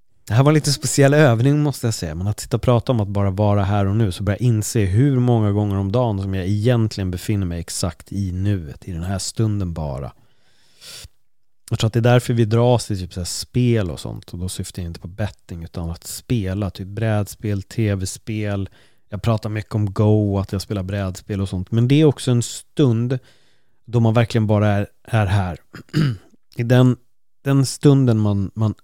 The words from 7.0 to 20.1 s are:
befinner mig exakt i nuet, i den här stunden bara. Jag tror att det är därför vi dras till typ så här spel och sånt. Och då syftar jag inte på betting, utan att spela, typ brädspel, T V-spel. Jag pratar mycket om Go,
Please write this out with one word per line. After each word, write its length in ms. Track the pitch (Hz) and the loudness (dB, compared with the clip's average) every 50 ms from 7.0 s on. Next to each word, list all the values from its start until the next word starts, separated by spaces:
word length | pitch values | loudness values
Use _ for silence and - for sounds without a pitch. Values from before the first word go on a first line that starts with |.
| 98 92 | -4 -4
befinner 340 | 90 90 - - 110 101 95 | -4 -6 -4 -4 -2 -2 -2
mig 140 | 90 87 85 | -4 -4 -6
exakt 520 | 85 - - - - 92 - - - - | -8 -8 -8 -6 -6 -6 -6 -6 -14 -10
i 200 | - 98 101 95 | -6 -6 -4 -4
nuet, 560 | 87 90 95 101 104 95 82 71 64 - - - | -4 -2 -2 -2 -2 -2 -4 -10 -14 -16 -14 -10
i 40 | |
den 120 | 92 82 85 | -8 -8 -6
här 160 | 92 101 95 | -4 -4 -6
stunden 540 | - - - - 113 107 104 101 98 90 82 | -6 -6 -4 -2 -2 0 0 -2 -4 -4 -4
bara. 400 | 85 78 73 67 65 69 62 - _ _ _ _ _ _ _ _ _ _ _ _ _ - - - - - - _ _ _ _ _ _ _ _ _ _ - - | -6 -6 -6 -6 -8 -10 -12 -14 _ _ _ _ _ _ _ _ _ _ _ _ _ -20 -20 -20 -20 -20 -20 _ _ _ _ _ _ _ _ _ _ -12 -8
Jag 100 | 117 - | -4 -2
tror 80 | - 110 | -2 0
att 60 | - | 0
det 60 | 113 | 2
är 20 | |
därför 320 | 107 120 120 123 - - 123 | 4 4 4 4 4 2 0
vi 120 | 117 120 | 0 2
dras 420 | 104 110 117 120 123 123 117 - - | 2 2 2 4 4 4 2 0 -2
till 120 | 107 92 | -6 -6
typ 140 | 92 85 - | -6 -8 -8
så 60 | 95 | -8
här 60 | 87 | -8
spel 680 | - - - - - - 123 123 123 117 113 101 87 | -8 -8 -10 -10 -6 -2 0 2 2 2 0 0 -2
och 80 | 73 69 | -6 -8
sånt. 340 | - 57 57 57 - - - | -10 -10 -10 -12 -14 -14 -10
Och 60 | 90 | -8
då 100 | 90 90 | -8 -8
syftar 320 | - - 95 - - - | -6 -8 -10 -10 -8 -10
jag 80 | 90 85 | -10 -10
inte 100 | 85 - | -10 -12
på 80 | - 87 | -14 -14
betting, 560 | 87 98 107 101 - - _ - 92 85 82 | -8 -6 -6 -6 -6 -10 _ -14 -14 -12 -12
utan 260 | 85 - - 85 82 | -10 -8 -8 -6 -6
att 140 | 85 - - | -6 -8 -10
spela, 680 | - - - - - 127 117 98 92 92 101 104 92 | -14 -14 -12 -6 -4 -2 -2 -2 -2 -2 -2 -4 -4
typ 180 | - - 98 92 | -6 -8 -12 -10
brädspel, 760 | 101 107 110 113 107 104 101 - - - - 107 104 98 92 | -8 -4 -2 0 0 0 -2 -4 -8 -8 -6 -4 -4 -4 -6
T 320 | - - - 113 104 101 | -8 -4 -2 0 0 0
V-spel. 720 | 95 92 92 - - - - 110 107 107 104 101 101 98 92 _ _ _ _ _ _ _ - - | -2 -4 -6 -8 -10 -10 -8 -8 -6 -4 -4 -4 -4 -6 -8 _ _ _ _ _ _ _ -12 -12
Jag 80 | 95 | -6
pratar 280 | - - 113 110 - 110 | -2 0 -2 0 -2 -4
mycket 260 | 107 107 104 - - | -6 -6 -6 -4 -2
om 180 | 110 107 101 95 | -2 -2 -2 0
Go, 440 | - 110 107 | 2 4 4